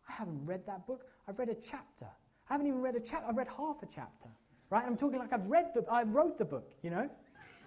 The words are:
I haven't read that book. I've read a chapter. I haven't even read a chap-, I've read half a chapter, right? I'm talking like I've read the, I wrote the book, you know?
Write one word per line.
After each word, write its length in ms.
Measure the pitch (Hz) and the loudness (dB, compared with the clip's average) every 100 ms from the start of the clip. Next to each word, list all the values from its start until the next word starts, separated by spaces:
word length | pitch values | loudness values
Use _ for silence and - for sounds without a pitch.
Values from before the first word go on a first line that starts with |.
| - | -14
I 40 | |
haven't 320 | - 202 147 147 | -8 -6 -6 -4
read 200 | 185 - | -6 -6
that 180 | 190 185 | -8 -6
book. 200 | 254 - - - | -8 -10 -16 -12
I've 120 | 202 | -4
read 100 | 233 | -4
a 60 | 226 | -4
chapter. 520 | - 277 - - 110 - _ _ - | -6 -12 -12 -16 -16 -18 _ _ -4
I 40 | |
haven't 140 | 285 285 | 0 2
even 140 | 254 | 2
read 140 | 254 240 | 0 -2
a 40 | |
chap-, 260 | 226 320 330 | -2 -4 -2
I've 100 | 233 | -2
read 100 | - | -2
half 340 | - 311 294 | -4 -4 -4
a 60 | - | -8
chapter, 420 | - 117 - 117 - _ - _ | -12 -14 -14 -20 -20 _ -20 _
right? 140 | 208 247 | 2 2
I'm 100 | 233 | 2
talking 220 | 285 254 | 2 0
like 160 | 240 | 0
I've 140 | 240 190 | 0 6
read 240 | 320 339 | 6 6
the, 100 | 240 208 | 2 2
I 140 | 240 | 2
wrote 340 | 220 247 330 302 | 4 6 4 4
the 80 | 170 | -2
book, 260 | 135 - - | -2 -8 -8
you 80 | 170 | -4
know? 180 | 175 277 - - - - - | -2 -2 -6 -20 -20 -20 -20